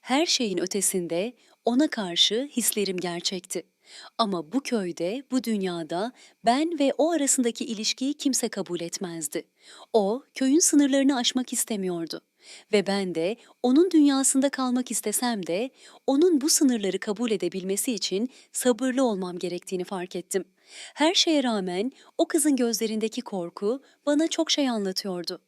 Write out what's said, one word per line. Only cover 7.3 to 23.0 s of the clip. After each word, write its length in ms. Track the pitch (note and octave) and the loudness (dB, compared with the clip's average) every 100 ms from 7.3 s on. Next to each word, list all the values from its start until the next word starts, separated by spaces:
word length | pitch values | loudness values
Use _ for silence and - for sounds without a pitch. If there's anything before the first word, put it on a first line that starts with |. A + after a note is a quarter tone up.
| - A#3+ A#3 A#3+ | 0 0 -2 -8
ilişkiyi 480 | G#3+ A3 - C4 | -6 -6 -4 -4
kimse 360 | D4 C#4+ B3 A3+ | -2 -2 -2 -4
kabul 320 | G#3 E3 F3 | -6 -6 -6
etmezdi. 640 | E3+ - F#3 E3 D3+ E3+ - _ - - - | -6 -4 -6 -4 -6 -6 -8 _ -20 -20 0
O, 300 | A3+ G3 B3 _ | 2 2 0 _
köyün 260 | - C4+ D4+ | 0 4 4
sınırlarını 580 | - D4 C#4 C4+ C#4 C4 | 6 4 4 4 4 2
aşmak 360 | A#3+ B3+ B3 | 0 -2 -4
istemiyordu. 680 | A#3 - G#3+ F#3+ E3+ E3+ E3+ _ _ - - _ | -4 -4 -2 -2 -4 -6 -10 _ _ -20 -20 _
Ve 140 | G#3 F#3+ | 0 2
ben 280 | G3 F#3 E3 | -2 -2 -2
de 200 | E3+ A#3+ - _ | -2 -4 -12 _
onun 280 | B3 C4 F#4 | 4 4 6
dünyasında 580 | E4 C#4+ C4+ C4+ C4+ C#4 | 6 6 6 2 2 2
kalmak 420 | C4+ B3+ B3 B3 | 0 0 0 -2
istesem 560 | A3 G#3 G#3 B3 A3+ E3+ | -4 -4 -2 -2 -2 -4
de 220 | F3 C4 _ - - - | -4 -4 _ -20 -8 0
onun 340 | C#4 F4+ D#4 | 4 6 4
bu 80 | C#4+ | 2
sınırları 500 | - C#4 A#3 G3 F#3+ | 4 4 4 0 -2
kabul 320 | - G3+ A#3+ | -4 -2 -2
edebilmesi 600 | G3+ F3+ F#3+ F#3 G3+ - | 0 -2 -4 -4 -4 -2
için 360 | G#3 - F#3+ B3+ - _ | -4 -2 -2 -4 -8 _
sabırlı 520 | - B3 A3 C4 B3 | -2 0 2 0 2
olmam 360 | B3+ G3 F#3 F3 | 0 0 -4 -6
gerektiğini 440 | F3 F3 - F#3 | -6 -8 -6 -6
fark 320 | F3 F#3+ F3+ F3+ | -6 -6 -6 -8
ettim. 300 | - G3 - _ _ - - | -4 -4 -4 _ _ -20 -18
Her 200 | - D4+ | 0 2
şeye 300 | - - D4+ | 2 2 2
rağmen 480 | B3+ G#3+ F#3 F3+ A#3+ - - - | 2 0 -2 -2 -4 -8 -14 -2
o 100 | E4 | 0
kızın 280 | E4 D4 C4 | 2 2 2
gözlerindeki 680 | A#3+ A3 A3 A3 | 2 0 -2 -2